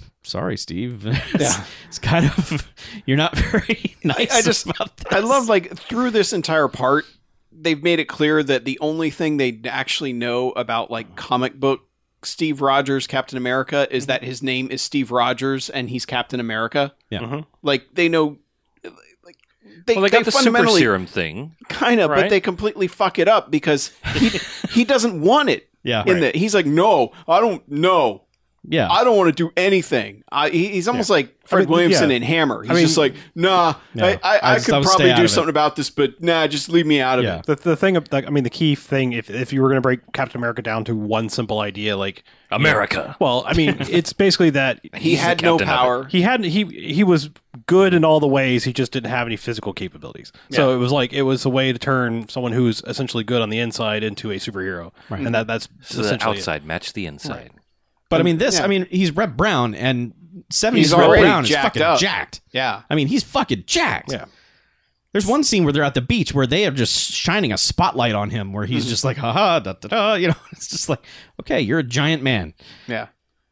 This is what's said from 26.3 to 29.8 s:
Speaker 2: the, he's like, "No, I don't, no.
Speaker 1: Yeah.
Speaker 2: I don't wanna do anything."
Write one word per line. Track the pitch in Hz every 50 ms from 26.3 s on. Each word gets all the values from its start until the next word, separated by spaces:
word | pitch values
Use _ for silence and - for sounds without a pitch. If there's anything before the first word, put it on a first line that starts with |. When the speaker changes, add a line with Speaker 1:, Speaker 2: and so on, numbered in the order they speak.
| -
Speaker 2:
the, | -
he's | 180 220 202
like, | 202 175
"No, | 143 147 160 180 220 202 151 123 110 - - - -
I | 165 190
don't, | 226 233 190 151 - -
no. | 143 147 160 180 185 175 143 120 101 95 _ _ _ _ _ _ _ _ - -
Speaker 1:
Yeah. | - 160 117 90
Speaker 2:
I | - 202 240
don't | 254 233
wanna | 202 185 170 151
do | - 170 165 -
anything." | - 180 196 196 185